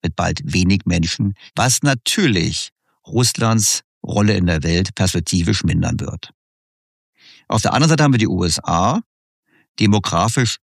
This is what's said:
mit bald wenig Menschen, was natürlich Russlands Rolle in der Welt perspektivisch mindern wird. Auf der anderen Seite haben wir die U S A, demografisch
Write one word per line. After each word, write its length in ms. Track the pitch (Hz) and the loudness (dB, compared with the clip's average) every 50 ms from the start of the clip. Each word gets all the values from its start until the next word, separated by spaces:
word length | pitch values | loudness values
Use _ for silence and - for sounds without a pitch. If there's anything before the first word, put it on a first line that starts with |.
mit 120 | - 85 - | -6 -6 -4
bald 260 | - 87 85 82 - 73 | -2 -2 -2 -4 -4 -4
wenig 380 | - 85 92 90 92 98 92 - | -2 0 0 2 2 2 2 0
Menschen, 500 | 87 85 87 82 82 - - 107 98 98 - - - - | 0 0 0 0 -2 -2 -2 -2 -2 -4 -6 -12 -8 -4
was 260 | - 117 131 - - | 0 0 0 0 0
natürlich 880 | - 143 135 117 - - - 220 190 135 101 87 82 80 80 - - - _ _ _ _ _ _ _ | 0 0 -2 -2 -2 -4 0 0 2 2 2 0 0 -2 -4 -6 -8 -12 _ _ _ _ _ _ _
Russlands 760 | - - 120 127 117 - - 117 113 113 110 104 - - - - _ _ _ - | -4 -2 0 0 0 0 0 0 2 2 2 2 0 -2 -4 -8 _ _ _ -10
Rolle 300 | - 95 101 104 107 101 | -4 0 2 2 2 2
in 120 | 95 90 | 2 2
der 160 | 87 82 76 | 0 0 0
Welt 320 | 71 82 85 87 95 - - | 0 0 0 0 0 -2 -2
perspektivisch 680 | - 101 90 - 87 80 - - 90 85 107 104 - - | -2 -2 0 0 -2 -2 -2 0 0 0 0 0 0 0
mindern 360 | 82 - - 64 62 - - | 0 0 0 0 -2 -2 -4
wird. 320 | - - - - - - _ _ _ _ _ _ _ _ _ _ _ _ _ _ _ _ _ _ _ - - _ _ - | -6 -8 -10 -12 -14 -18 _ _ _ _ _ _ _ _ _ _ _ _ _ _ _ _ _ _ _ -20 -20 _ _ -4
Auf 140 | - - | -2 -2
der 100 | - - | 0 0
anderen 180 | - 127 160 156 | 0 0 2 2
Seite 120 | 160 143 | 2 4
haben 100 | 151 143 | 4 4
wir 60 | 131 113 | 4 2
die 100 | 107 - | 2 0
U 160 | 92 92 90 | 0 0 -2
S 140 | 82 80 - | -2 -2 -4
A, 380 | - - 82 82 95 117 160 233 - _ _ _ _ _ _ _ _ _ _ _ _ _ _ - | -2 -2 0 2 2 2 0 -2 -4 _ _ _ _ _ _ _ _ _ _ _ _ _ _ 0
demografisch 800 | 107 104 104 104 - - 85 85 95 113 - 135 123 110 - - _ | 2 2 4 2 0 0 0 0 0 0 0 0 0 -2 -2 -6 _